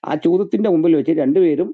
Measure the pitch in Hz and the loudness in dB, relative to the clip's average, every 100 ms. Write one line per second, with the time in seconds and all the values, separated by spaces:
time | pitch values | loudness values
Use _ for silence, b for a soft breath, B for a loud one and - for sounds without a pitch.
0 | - 147 170 185 196 208 214 170 170 160 | -6 -4 0 0 -2 -2 0 2 2 2
1 | 139 156 135 165 175 143 185 | 0 -2 0 2 2 0 -4